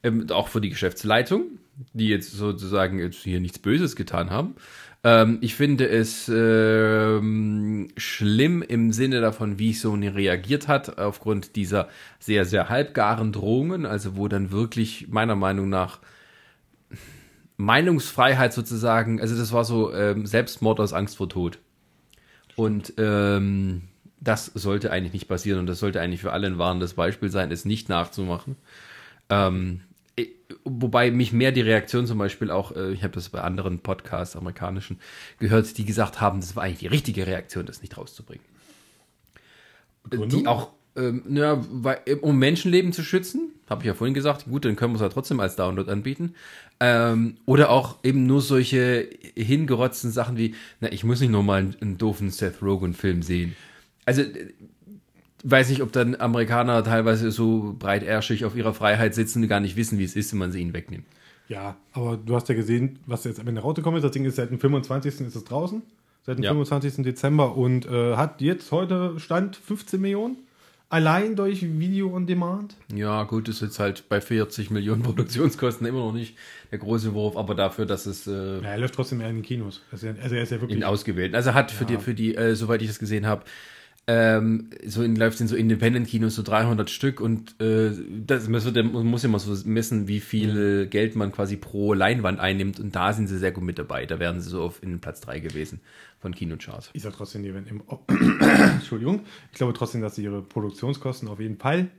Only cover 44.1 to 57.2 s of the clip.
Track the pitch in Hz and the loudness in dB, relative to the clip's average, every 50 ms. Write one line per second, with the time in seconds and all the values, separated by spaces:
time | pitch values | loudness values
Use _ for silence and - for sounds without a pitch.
44.1 | 135 143 135 147 139 143 - 117 123 143 - 120 104 - 123 120 117 110 107 95 | 0 0 0 0 -2 -2 -4 -6 -6 0 0 0 0 2 0 0 0 0 -2 0
45.1 | - 135 131 - 151 123 101 92 - - 95 95 92 95 92 95 101 104 - 131 | -2 -4 -2 -2 0 0 0 0 0 0 -2 0 0 -2 -2 -2 -4 -4 -4 -4
46.1 | 139 - 170 170 - - - - - - - - _ _ 123 123 120 117 117 117 | -4 -4 -6 -6 -6 -12 -20 -20 -20 -20 -20 -20 _ _ 2 4 4 4 4 4
47.1 | 113 113 117 113 - - _ - 127 139 147 - 120 135 127 - - - - 127 | 4 2 2 0 -2 -4 _ 4 8 8 8 8 6 4 4 0 -10 -2 0 2
48.1 | 135 139 127 127 135 143 127 123 135 131 127 - 135 127 123 123 127 120 - - | 4 4 4 6 4 4 4 4 4 2 4 4 2 2 4 4 2 0 0 -4
49.1 | - - - - _ 113 110 107 135 151 160 139 127 113 123 127 - - - 120 | -10 -20 -20 -12 _ -4 0 2 2 2 4 2 2 2 2 0 -2 -4 -6 -2
50.1 | 110 123 113 123 127 113 113 110 113 - - - - _ 113 - - - 107 117 | -2 -2 -2 -2 0 0 -2 -2 -2 -8 -18 -20 -10 _ -6 -6 -4 0 0 0
51.1 | 123 120 139 120 107 101 101 101 98 95 98 95 95 - 107 104 92 90 113 107 | 2 4 4 4 6 4 6 4 4 4 2 0 -2 -4 -6 -6 -2 0 0 0
52.1 | 98 - 101 95 87 - 104 90 - - 101 98 98 92 95 87 85 - - 95 | 0 0 -4 -6 -2 -2 -4 -4 -4 -2 0 0 0 2 0 -2 -4 -2 0 0
53.1 | 90 87 85 87 87 87 87 85 87 - - - - - _ _ _ _ _ 123 | 0 0 0 0 0 0 -2 -4 -6 -10 -18 -20 -20 -20 _ _ _ _ _ 0
54.1 | 127 139 139 - - - - - - _ - - _ _ _ - 208 202 _ _ | 2 2 0 -2 -4 -14 -14 -14 -18 _ -20 -20 _ _ _ -20 -20 -20 _ _
55.1 | _ _ _ _ _ _ - 131 135 131 131 123 135 135 135 110 - 127 120 120 | _ _ _ _ _ _ 2 4 6 6 6 4 2 0 0 0 2 2 2 2
56.1 | 127 - 113 120 117 120 113 110 120 120 120 113 120 117 110 110 117 113 110 113 | 2 0 0 0 2 2 2 2 2 2 4 4 4 2 4 4 2 4 4 4
57.1 | 110 110 | 4 4